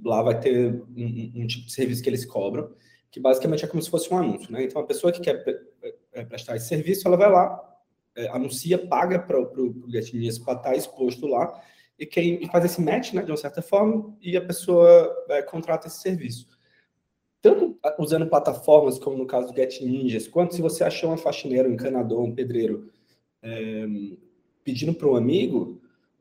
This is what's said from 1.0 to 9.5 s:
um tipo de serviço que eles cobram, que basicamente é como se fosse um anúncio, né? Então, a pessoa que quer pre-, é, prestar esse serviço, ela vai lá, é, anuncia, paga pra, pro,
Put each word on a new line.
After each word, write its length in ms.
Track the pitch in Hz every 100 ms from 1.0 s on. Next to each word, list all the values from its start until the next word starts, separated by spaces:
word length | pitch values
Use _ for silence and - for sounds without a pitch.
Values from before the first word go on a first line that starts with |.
| 117 117 113 120
um 100 | 110
tipo 200 | - -
de 60 |
serviço 300 | - 127 113
que 80 | 135
eles 140 | 120
cobram, 460 | 120 110 98 120 - - _ _ _
que 100 | 127
basicamente 440 | 131 131 165 156
é 40 | 160
como 140 | 165
se 60 | -
fosse 240 | 160 -
um 60 | 180
anúncio, 320 | 143 95 -
né? 120 | 117
Então, 180 | 131 151
a 40 | 127
pessoa 260 | 147 170
que 80 | 175
quer 220 | 170 127
pre-, 180 | - - - _ 117 - _
é, 120 | 117
prestar 320 | 117 113 - 117
esse 120 | -
serviço, 380 | 156 156 196 185
ela 100 | 180
vai 140 | 202
lá, 280 | 185 180 - - _ _ _ _ -
é, 120 | 117
anuncia, 480 | 123 135 - 165 180
paga 420 | 180 123 180 180
pra, 260 | - 143
pro, 280 | 117